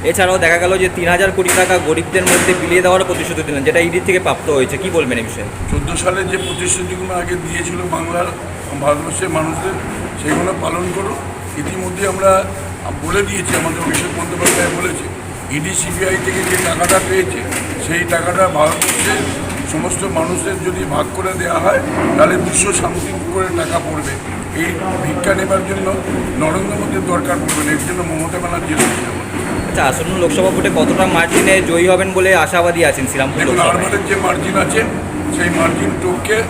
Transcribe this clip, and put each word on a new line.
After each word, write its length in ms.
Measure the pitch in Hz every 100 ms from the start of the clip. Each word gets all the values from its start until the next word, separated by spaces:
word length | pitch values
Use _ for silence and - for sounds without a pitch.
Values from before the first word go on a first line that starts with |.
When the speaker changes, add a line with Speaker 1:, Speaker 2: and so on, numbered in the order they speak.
Speaker 1:
এছাড়াও 340 | 151 170 185 185
দেখা 200 | 165 170
গেল 200 | 180 185
যে 100 | 185 180
তিন 120 | 170
হাজার 220 | 175 190 185
কোটি 140 | 180 190
টাকা 220 | 185 180 151
গরিবদের 360 | 160 165 190
মধ্যে 320 | 180 180 - 180
বিলিয়ে 220 | 165 175
দেওয়ার 220 | 180 185
প্রতিশ্রুতি 380 | 185 180 165 156
দিলেন, 220 | 143 143
যেটা 160 | 139 170
ইডির 220 | 170 175 175
থেকে 120 | 180
প্রাপ্ত 320 | 170 127 -
হয়েছে, 260 | 143 127 135
কি 140 | 139
বলবেন 280 | 165 131 120
এই 60 |
বিষয়ে? 240 | 110 - 101 - -
Speaker 2:
চোদ্দো 260 | 143 143 165
সালে 280 | 185 185
যে 120 | 180 190
প্রতিশ্রুতিগুলো 760 | 185 180 180 185 175 180 185
আগে 200 | 180 175
দিয়েছিল 460 | 175 160 175 175 175 180
বাংলার, 380 | 165 165 175 175 - - - - 143
ভারতবর্ষের 480 | 139 147 165 - 185
মানুষদের, 460 | 160 160 160 190 - - - - -
সেগুলো 320 | 147 151 175 -
পালন 220 | 165 170 180
করুন। 220 | 175 196 - - - - -
ইতিমধ্যে 480 | 147 185 185 180 196
আমরা 360 | 190 196 190 190 - - - - 143
বলে 200 | 156 196
দিয়েছি, 300 | 202 196 180 -
আমাদের 240 | 165 -
অভিষেক 300 | - - - -
বন্দ্যোপাধ্যায় 520 | - - - - - 90
বলেছে, 260 | - - - - - - - 143
ইডি 160 | 175
সিবিআই 420 | - 175 180 190 185
থেকে 160 | 180 185 -
যে 60 | 185
টাকাটা 340 | 180 165 175 185 175
পেয়েছে 320 | 190 175 - - - - - -
সেই 180 | 170 175
টাকাটা 340 | 170 170 175 185
ভারতবর্ষের 720 | 156 156 165 - - - - 135 - - - -
সমস্ত 300 | 156 175 -
মানুষের 520 | 190 - - 180 190 180
যদি 180 | 165 180
ভাগ 220 | - 147 - -
করে 160 | 185 185
দেওয়া 200 | 175 165
হয় 200 | 185 - - - - -
তাহলে 200 | - 180
দুশো 360 | - - 202
সামথিং 420 | 180 175 175 180 185 170
করে 140 | 185 185 170
টাকা 220 | 151 165
পড়বে। 340 | 151 156 139 135 - - - 151
এই 100 | 175 175 190 -
ভিক্ষা 300 | - - 202
নেবার 280 | 190 190 190 185
জন্য 200 | 196 190 196 - - - -
নরেন্দ্র 360 | - 190 196 104
মোদীর 240 | - - -
দরকার 300 | 170 - 170
পড়বে 200 | - 151
না, 80 | 147
এর 100 | 151 -
জন্য 120 | 180 170
মমতা 300 | 160 160 180
ব্যানার্জির 380 | 170 170 147 151
দরকার 360 | - - - -
পড়বে। 200 | - - - - -
Speaker 1:
আচ্ছা, 140 | -
আসন্ন 280 | 143 127 170 190
লোকসভা 300 | 170 151 185
ভোটে 200 | - - 156
কতটা 280 | 143 - 190
মার্জিনে 560 | 160 170 175 190 190 180
জয়ী 180 | 170 180
হবেন 240 | 180 190
বলে 180 | 185 185
আশাবাদী 500 | 180 151 180 175 170
আছেন 200 | 156 139 131
শ্রীরামপুর 320 | 135 135 123
Speaker 2:
দেখুন, 160 | 135
Speaker 1:
লোকসভায়? 220 | 120 - 175
Speaker 2:
আরবারের 260 | - 202 -
যে 60 | 196
মার্জিন 320 | 185 - - 151
আছে 240 | 139 220 226 - - - - -
সেই 140 | 175 -
মার্জিন 320 | 170 165 202 -
টপকে 360 | 180 180 - 214 226